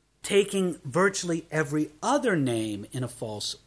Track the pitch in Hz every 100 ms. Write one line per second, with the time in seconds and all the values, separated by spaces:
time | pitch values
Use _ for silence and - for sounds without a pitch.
0 | _ _ - 202 196 196 185 147 139 151
1 | 196 190 175 165 - 156 147 151 151 -
2 | 208 285 254 175 131 117 110 101 107 127
3 | 123 - 117 107 - -